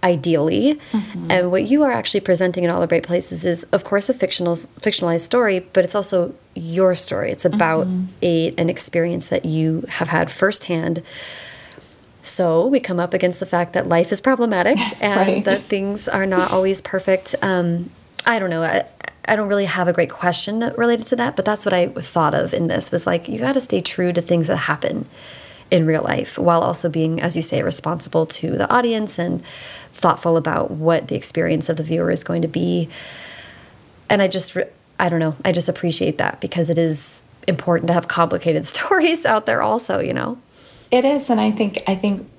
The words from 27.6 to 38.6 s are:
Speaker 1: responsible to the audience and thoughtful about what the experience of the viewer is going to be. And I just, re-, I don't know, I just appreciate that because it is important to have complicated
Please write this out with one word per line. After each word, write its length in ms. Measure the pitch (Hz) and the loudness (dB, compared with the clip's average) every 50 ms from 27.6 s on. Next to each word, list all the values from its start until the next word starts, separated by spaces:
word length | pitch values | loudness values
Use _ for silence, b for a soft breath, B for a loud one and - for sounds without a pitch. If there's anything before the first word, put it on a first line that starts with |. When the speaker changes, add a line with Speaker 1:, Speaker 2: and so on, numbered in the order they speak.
Speaker 1:
responsible 640 | - - - - - - 170 165 - - - 165 160 | 0 0 -2 -2 -4 -4 -4 -4 -6 -2 0 0 0
to 280 | 160 - - - 165 - | 0 -2 -6 -4 -4 -2
the 180 | - 98 - - | 0 0 2 2
audience 460 | 247 247 240 226 220 214 202 - - | 2 4 2 0 0 -2 -4 -4 -4
and 240 | 170 175 175 170 B B B B B B B B B B B | -2 -2 -2 -4 B B B B B B B B B B B
thoughtful 440 | - - 175 - - - 170 165 | 2 2 2 2 4 2 2 2
about 340 | 165 143 165 160 - - - | 2 2 2 0 0 -2 -2
what 380 | 185 156 156 165 165 160 - - | -4 0 2 2 2 2 2 -2
the 80 | - | -6
experience 520 | - - - - 165 165 170 160 165 160 - | -6 -6 -6 -4 -2 0 0 0 0 0 -2
of 80 | 165 | -2
the 60 | 156 156 | -4 -2
viewer 280 | 156 165 165 170 170 165 | -2 0 0 2 0 0
is 100 | 165 - | -2 -2
going 180 | - 170 170 170 | -2 -2 -2 -2
to 40 | 160 | -2
be. 400 | - 175 175 175 175 175 170 165 B B B B B B B B B B B B B B B B B B - - - - - - | -2 -2 0 0 0 0 -2 -2 B B B B B B B B B B B B B B B B B B -20 -20 -20 -20 -2 0
And 140 | 208 202 196 | 2 2 2
I 60 | 190 | 2
just, 260 | 190 190 180 - - | 0 -2 -4 -4 -4
re-, 120 | 185 - - - _ _ _ _ _ | -6 -6 -6 -8 _ _ _ _ _
I 80 | 185 175 | -2 0
don't 100 | 165 165 | 2 2
know, 160 | 160 160 151 - - | 0 0 -2 -2 0
I 60 | 190 | 0
just 180 | 175 175 170 - | 0 0 0 -2
appreciate 500 | 165 - - 175 156 - 180 - 151 - | -4 -2 -2 -2 -2 0 -2 -2 -2 0
that 220 | - - - - | -2 -2 -2 -4
because 300 | - - - 170 170 151 | -8 -6 -2 -2 0 0
it 80 | 170 160 | 2 0
is 460 | 165 165 156 147 - - - - - _ - _ - - | 2 0 0 -2 -6 -8 -8 -10 -14 _ -20 _ -4 -4
important 400 | 185 135 - - 175 165 - 170 | -4 -2 0 0 0 0 2 2
to 60 | 170 | 0
have 120 | 175 170 | 0 0
complicated 580 | - - - 170 151 - 170 - 170 160 151 | -2 0 0 2 2 0 -2 0 0 0 0